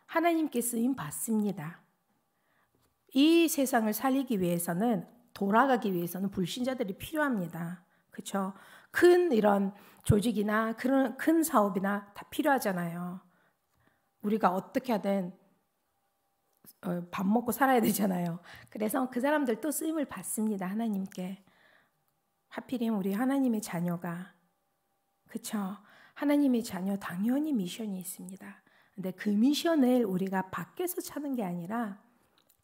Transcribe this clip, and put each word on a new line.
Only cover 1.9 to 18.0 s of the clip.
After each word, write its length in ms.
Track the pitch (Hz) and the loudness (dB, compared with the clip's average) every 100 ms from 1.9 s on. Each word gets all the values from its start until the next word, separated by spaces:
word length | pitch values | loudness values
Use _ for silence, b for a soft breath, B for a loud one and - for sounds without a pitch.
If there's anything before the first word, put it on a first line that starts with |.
| _ _ _ _ _ _ _ _ _ _ _ _ | _ _ _ _ _ _ _ _ _ _ _ _
이 340 | 262 294 339 330 | 4 6 6 4
세상을 420 | - 262 240 220 | 2 2 2 0
살리기 480 | 214 269 262 269 214 | 0 0 0 0 0
위해서는, 680 | 180 175 175 170 233 208 - - _ | 0 0 -2 -2 0 0 -4 -16 _
돌아가기 600 | - 196 214 269 254 202 | -4 2 4 4 2 0
위해서는 360 | 180 175 180 196 | -2 -4 -4 -4
불신자들이 680 | 196 175 - 247 254 208 190 | -2 -4 -2 -4 -4 -6 -8
필요합니다. 840 | - 311 294 233 170 165 170 180 _ _ _ | -6 -2 0 0 -4 -6 -8 -10 _ _ _
그쵸? 420 | - - 196 190 - B B B | -16 -6 -4 -4 -6 B B B
큰 400 | - 349 359 349 | 6 8 8 6
이런 420 | 233 208 202 196 - B B | 4 4 4 2 -4 B B
조직이나 720 | - 214 220 208 202 214 226 226 | 2 4 2 0 0 0 -2 -2
그런 400 | 262 269 269 269 | 2 2 2 0
큰 260 | - 330 | 2 2
사업이나 680 | 311 254 208 190 196 202 - | 4 4 2 2 -2 -4 -6
다 120 | - - | -18 -12
필요하잖아요. 920 | - 302 269 233 185 175 170 175 180 - _ _ _ _ _ _ _ _ _ | -4 0 2 0 -2 -4 -6 -8 -10 -16 _ _ _ _ _ _ _ _ _
우리가 300 | 208 214 196 | -2 2 2
어떻게 400 | 185 - 269 254 | 2 -2 -4 -2
하든, 400 | 220 196 196 180 - _ _ _ _ _ _ _ _ _ _ _ _ - - | -2 0 -2 -2 -10 _ _ _ _ _ _ _ _ _ _ _ _ -20 -12
어, 200 | - 175 175 | -6 -6 -6
밥 160 | - 190 | -4 0
먹고 240 | 220 240 | 0 0
살아야 280 | - 269 254 | 2 4 4
되잖아요. 580 | 233 202 | 4 2